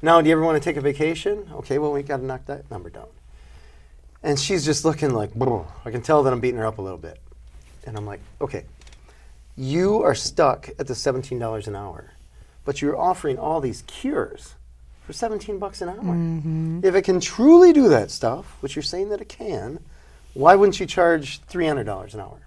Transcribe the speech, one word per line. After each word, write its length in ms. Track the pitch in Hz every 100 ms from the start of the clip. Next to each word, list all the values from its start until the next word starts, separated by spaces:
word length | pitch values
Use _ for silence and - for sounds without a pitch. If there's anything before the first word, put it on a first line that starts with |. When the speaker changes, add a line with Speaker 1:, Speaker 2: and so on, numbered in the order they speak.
Speaker 1:
Now, 180 | 151 165
do 60 | 156
you 60 | 160
ever 80 |
wanna 160 | 165 156
take 180 | 147 147
a 40 |
vacation? 680 | 139 139 156 165 202 208 190 156
Okay, 240 | - 135
well, 120 | 151
we 120 | 143
gotta 220 | 143 139 131
knock 200 | 131 -
that 240 | 143 139
number 200 | 104 87
down. 160 | - - - - - - - - - - - - -
And 160 | 156 143
she's 260 | - 190 147
just 180 | 147
looking 280 | 160 151 147
like, 200 | 120 104 110
"Brr." 280 | 131 113 80 - -
I 60 |
can 100 | 117
tell 220 | - 151
that 100 | 131
I'm 60 | 127
beating 180 | 123 120
her 60 | 110
up 140 | 107
a 20 |
little 160 | 95 87
bit. 220 | 82 78 - - - - - - -
And 100 | 110
I'm 100 | 104
like, 120 | 101 - -
"Okay, 240 | 139 95 - - - - - - - - - -
you 460 | 131 156 185 214
are 120 | 214 123
stuck 540 | - - 151 - - -
at 80 | 135
the 80 | 123
seventeen 440 | - 127 135 127
dollars 280 | 117 110 104
an 80 | 98
hour, 360 | 101 82 - - - - - _ -
but 160 | 143
you're 160 | 143 -
offering 400 | 175 185 151 131
all 240 | 147 160
these 220 | 135 107 -
cures 680 | - 254 285 107 - - - - - - - -
for 80 |
seventeen 460 | - 226 214 196 202
bucks 220 | 196 190
an 80 | 370
hour. 60 | 403
Speaker 2:
Mm-hmm. 840 | 190 170 165 165 156 160 160 165
Speaker 1:
If 120 | 190 185
it 80 |
can 160 | 190 185
truly 520 | - - 254 339 359
do 160 | 311 247
that 200 | 139 98
stuff, 460 | - 117 135 196 -
which 140 | 143 151
you're 80 |
saying 260 | 147 180 202
that 120 | 208
it 80 | 220
can, 500 | - 214 143 101 156 - - - - -
why 220 | - 143 196
wouldn't 240 | 202 196
you 60 | 180
charge 540 | - 170 165 139 - -
three 200 | 180 165
hundred 180 | 143 107
dollars 280 | 98 95 107
an 40 |
hour?" 200 | 92 -